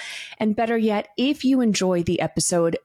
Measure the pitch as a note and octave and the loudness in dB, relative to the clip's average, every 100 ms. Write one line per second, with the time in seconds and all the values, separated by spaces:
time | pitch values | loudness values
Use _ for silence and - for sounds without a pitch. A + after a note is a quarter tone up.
0 | - - - - G#3+ G#3+ A3+ A#3 A3 G#3 | -14 -14 -12 -4 -2 0 0 2 2 0
1 | - - C4 D4 B3+ C4 A#3 F#3 F#3 F3 | -4 -2 -2 0 2 2 2 2 2 0
2 | E3+ F3 D#3+ - - F3 E3 - | 0 -2 -2 -2 0 2 0 0